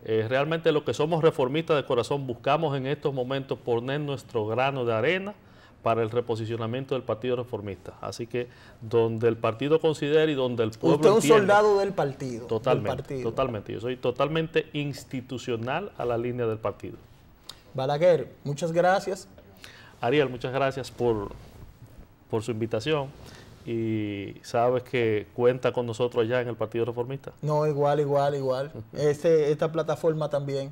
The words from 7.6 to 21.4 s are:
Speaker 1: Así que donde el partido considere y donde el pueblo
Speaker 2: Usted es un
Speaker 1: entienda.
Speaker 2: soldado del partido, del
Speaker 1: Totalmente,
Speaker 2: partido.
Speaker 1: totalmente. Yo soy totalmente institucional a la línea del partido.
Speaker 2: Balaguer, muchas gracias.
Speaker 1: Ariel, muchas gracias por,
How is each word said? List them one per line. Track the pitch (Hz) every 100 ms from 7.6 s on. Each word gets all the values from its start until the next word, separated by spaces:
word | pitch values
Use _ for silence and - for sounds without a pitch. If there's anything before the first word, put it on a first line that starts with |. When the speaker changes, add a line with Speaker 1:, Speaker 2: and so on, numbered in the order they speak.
| 101 95 - -
Speaker 1:
Así | 104 101 120
que | 123 120 - - -
donde | 113 117 113 113 117
el | 113
partido | 113 113 139 156
considere | 160 151 147 156 156
y | 143
donde | 127 120
el | 110
pueblo | 107 165 151
Speaker 2:
Usted | 156
es |
un | 214
Speaker 1:
entienda. | 143 220 190 202
Speaker 2:
soldado | 214 202
del | 196
partido, | 190 147 131 135 117
del | 120
Speaker 1:
Totalmente, | 110 113 127 107 131
Speaker 2:
partido. | 135 135 120
Speaker 1:
totalmente. | 117 131 110 98
Yo | 104
soy | 117 127
totalmente | 127 120 143 160 160 160 151
institucional | 151 143 139 - 135 117 131 - 117 117 147 202 -
a | 123
la | 117
línea | 120 123 117
del | 110
partido. | 104 98 92 - - - - - - - -
Speaker 2:
Balaguer, | 135 135 143 175 160 120 - 139
muchas | 139 175
gracias. | 165 180 190 - 196 - - - - - - - -
Speaker 1:
Ariel, | 120 143 135
muchas | 123 131
gracias | 127 139 135 123
por, | - 120 110 101 -